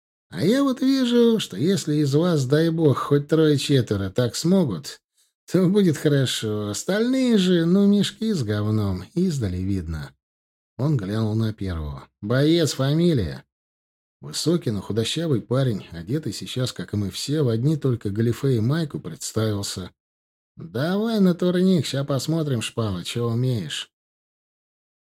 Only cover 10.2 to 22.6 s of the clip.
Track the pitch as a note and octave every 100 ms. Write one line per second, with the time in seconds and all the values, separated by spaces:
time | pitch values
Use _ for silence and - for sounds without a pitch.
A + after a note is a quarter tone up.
10.2 | _ _ _ _ _ - C#3+ C3+ F#2+ G#2+
11.2 | A2 A2 A2 G#2+ F#2+ E2 D2+ C2+ - -
12.2 | G#2 B2+ D3+ E3+ C#3+ - C3+ D#3 F3 C#3
13.2 | E2 C2 - _ _ _ _ _ _ _
14.2 | C#3+ - D3+ F3 B2 G2+ - G#2 A2+ D#3+
15.2 | E3 A#2 - B2+ C3 G2 - E2 E2+ D3+
16.2 | A#2+ - F#2+ B2 B2+ - F2+ G#2 G2 -
17.2 | - D#3 B2+ A2+ C#3 D3+ C3+ A#2 G#2 G2+
18.2 | A#2+ A2+ C#3 A#2+ A2+ D#3+ D#3 D3+ F2 D#2+
19.2 | - A2 A2 G2+ G2+ F#2+ F2 _ _ _
20.2 | _ _ _ - E2 B2+ D#3+ G3+ A3+ A3
21.2 | F#3 E3+ F3+ F3+ F#3+ F3+ - C3+ C#3 C3+
22.2 | - E3 D3 A#2+